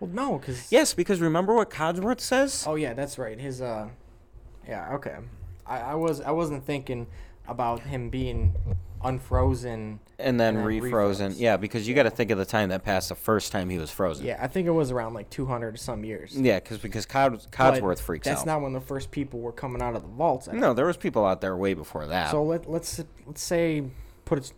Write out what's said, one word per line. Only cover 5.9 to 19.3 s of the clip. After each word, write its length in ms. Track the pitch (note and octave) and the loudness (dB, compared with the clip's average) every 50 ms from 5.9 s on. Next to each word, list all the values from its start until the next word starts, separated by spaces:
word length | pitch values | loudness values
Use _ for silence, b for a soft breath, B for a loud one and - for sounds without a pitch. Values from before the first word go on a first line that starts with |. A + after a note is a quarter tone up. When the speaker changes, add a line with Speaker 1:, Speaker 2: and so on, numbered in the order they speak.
| D3+ | -2
Speaker 1:
was, 260 | D#3+ E3 E3 D3+ C#3 | 0 0 0 0 -2
I 80 | - C#3 | -2 -2
wasn't 340 | D#3 E3 E3+ D3+ D3 C3 C3 | 0 0 0 -2 -4 -4 -4
thinking 420 | - D3 C#3 C3 - B2+ A#2+ A#2 B B B B B B B - | -4 -4 -4 -4 -6 -6 -6 -6 B B B B B B B -12
about 340 | - A#2+ B2 B2 A#2+ A#2+ A#2 | -8 -4 -2 0 0 -2 -2
him 260 | C3 C#3 C#3 B2+ A#2+ A#2+ | -6 -6 -6 -6 -6 -4
being 460 | B2+ C3 B2+ B2 A#2 A#2 - - - - - - - - - - - - | -4 -2 -2 -2 0 2 2 2 2 2 0 -2 -2 -4 -4 -8 -10 -6
unfrozen 1000 | B2+ B2+ C3 B2+ - - B2+ B2+ C3 C3+ C3 A#2 B2 A#2+ A2+ A2 G#2+ G#2+ G#2+ G#2+ - - _ - | -4 -2 -2 -4 -2 0 2 4 4 4 4 2 -2 -6 -6 -6 -6 -8 -10 -12 -14 -18 _ -2
Speaker 2:
And 220 | C3 C3+ B2 A#2 | 0 2 6 6
then 160 | A2+ A2+ G#2+ | 6 6 6
Speaker 1:
and 100 | G#2+ G#2 | 4 2
then 140 | G#2+ A2 A2 | 2 2 2
Speaker 2:
refrozen. 520 | B2 B2 A#2+ G#2+ G2+ G2+ G2 G2+ G2+ G2 | 0 2 4 4 4 4 4 2 0 -2
Speaker 1:
refroze. 60 | F2+ - | 0 4
Speaker 2:
Yeah, 200 | A#2+ A2+ G2+ F#2 | 4 4 6 4
because 280 | G#2 G#2 - A2+ G2+ | 2 -2 -2 -2 -2
you 80 | A#2 B2+ | 2 4
gotta 140 | C#3+ B2 A2 | 4 4 4
Speaker 1:
Yeah. 60 | - | 4
Speaker 2:
think 160 | - A#2 G2+ | 4 4 4
of 80 | A2 F#2+ | 4 2
the 80 | F#2+ | 2
time 240 | - - G#2+ G#2 F#2 | 2 2 2 2 2
that 120 | F#2 F#2 - | 0 -2 0
passed 260 | G#2+ F#2+ F#2 F2+ - | 0 0 0 0 -2
the 40 | E2+ | -6
first 380 | - - A2 A2 G2+ - - | -2 2 4 4 4 2 0
time 160 | - G2+ F2+ F#2 | -2 -2 -2 -2
he 80 | F#2 E2+ | -2 -2
was 120 | D#2 D2+ | -4 -4
frozen. 340 | - - F#2+ E2+ D2+ C#2+ C#2 | -2 0 0 0 0 -2 -4
Speaker 1:
Yeah, 140 | - D2+ - | -6 -4 -4
I 60 | B2 C3 | -6 -2
think 180 | - F#3+ F3 | -2 0 2
it 40 | E3+ | 4
was 200 | E3 D#3+ D3+ B2 | 4 4 2 2
around, 220 | B2+ B2 A2+ A2+ A#2 | 0 -2 -4 -4 -8
like, 140 | G#2+ G#2 - | -10 -12 -10
two 140 | - - C3 | -6 -6 -4
hundred 320 | C3 B2 A#2 A#2 A2 A2 A#2 | -2 -2 -2 -4 -6 -6 -8
some 260 | - B2+ A#2 G#2+ G#2+ | -8 -8 -6 -6 -6
years. 300 | A2 G#2+ E2 D2 - - C3+ | -6 -8 -8 -10 -6 0 4
Speaker 2:
Yeah, 200 | C3 B2 G2 F#2 | 6 6 6 4
'cause, 180 | - - A2+ G2+ | 2 -4 -8 -8
because 260 | - G2+ F#2+ A2 G2 | -6 -6 -4 -4 -6
Cod-, 260 | - - C3+ C#3 C3+ | 0 2 4 4 4
Speaker 1:
But 180 | A#2 G#2 - - | 4 0 -8 -10
Speaker 2:
Codsworth 500 | - - C3 C3 C3 C3 G#2 F#2 F2+ - | 0 6 6 6 6 6 2 0 0 0
freaks 260 | - - E2+ D2+ - | -2 -4 -6 -4 -2
Speaker 1:
that's 140 | C#3 D3 - | -2 -2 -2
Speaker 2:
out. 40 | - | -2
Speaker 1:
not 160 | D#3+ D#3 D3+ | -2 -2 -2
when 100 | C#3+ C3+ | -2 -4
the 80 | C3 C3 | -6 -6
first 300 | C3 - C#3 C3+ - - | -6 -6 -8 -8 -8 -6
people 300 | - D3 C3+ C3+ | -6 -6 -6 -4